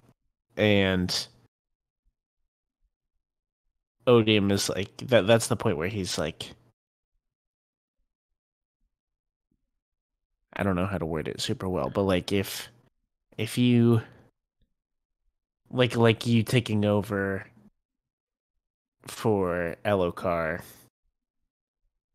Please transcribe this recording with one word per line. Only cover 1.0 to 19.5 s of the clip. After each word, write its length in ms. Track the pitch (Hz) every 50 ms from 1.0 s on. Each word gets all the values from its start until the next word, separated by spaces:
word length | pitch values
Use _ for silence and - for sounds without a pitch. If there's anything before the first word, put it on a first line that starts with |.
| 90 87 - - - - _ _ _ _ _ _ _ _ _ _ _ _ _ _ _ _ _ _ _ _ _ _ _ _ _ _ _ _ _ _ _ _ _ _ _ _ _ _ _ _ _ _ _ _ _ _ _ _ _ _ _ _ _ _ _
Odium 460 | - 123 117 110 110 110 104 98 101
is 180 | 98 95 - -
like, 260 | - - 98 - _
that, 280 | - - 113 123 110 92
that's 200 | 101 117 117 -
the 80 | - 117
point 220 | - - 117 90
where 100 | 71 80
he's 300 | 95 110 104 90 - -
like, 340 | - 78 78 - - - - - - _ _ _ _ _ _ _ _ _ _ _ _ _ _ _ _ _ _ _ _ _ _ _ _ _ _ _ _ _ _ _ _ _ _ _ _ _ _ _ _ _ _ _ _ _ _ _ _ _ _ _ _ _ _ _ _ _ _ _ _ _ _ _ _ _ _ _ _ _ _ _ _ _ _ _ _ _ _ -
I 100 | - 98
don't 120 | 98 92
know 100 | 87 92
how 120 | 95 98
to 80 | 85 85
word 240 | 80 82 78 73 -
it 100 | - -
super 300 | - - 85 - 98 95
well, 200 | 90 82 65 -
but, 140 | - 101 101
like, 300 | 95 92 90 87 - 101
if, 340 | 98 95 - - - - - - _ _ _ _ _ _ _ _ _ _ _ _
if 200 | - 110 117 -
you, 440 | 123 123 123 120 120 117 117 117 113 - - - - _ _ _ _ _ _ _ _ _ _ _ _ _ _ _ _ _ _ _ _ _ _ _ _ _ _ _ _ _ -
like, 240 | - 127 127 120 120
like 320 | 120 117 117 110 113 -
you 160 | 120 117 113 104
taking 400 | - - 127 117 - 107 104 104
over 600 | 104 104 104 92 110 104 98 98 98 98 95 - - _ _ _ _ _ _ _ _ _ _ _ _ _ _ _ _ _ _ _ _ _ _ _ _ _ _ _ _ _ _ -
for 720 | - - - - 117 107 98 95 87